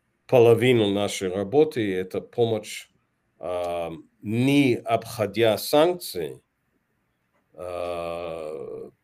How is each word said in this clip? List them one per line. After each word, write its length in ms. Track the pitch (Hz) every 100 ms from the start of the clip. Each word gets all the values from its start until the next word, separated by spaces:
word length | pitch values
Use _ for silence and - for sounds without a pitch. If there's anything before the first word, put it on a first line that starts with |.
| _ _ -
половину 600 | 131 117 110 127 120 101
нашей 380 | 98 101 - 95
работы 640 | 95 98 139 156 127 104 92
это 260 | 92 98
помощь, 680 | - - 113 107 - - - _ _ _ _ _
ам, 720 | 87 90 87 87 82 92 - _
не 520 | 104 113 135 143 131 104
обходя 800 | - 113 - - 101 104 113 101
санкции, 840 | - 147 170 180 - 90 73 65 _ _ _ _ _ _ _ _ _ _ _ -
а, 1400 | 90 87 87 85 85 85 85 82 76 78 62 - - _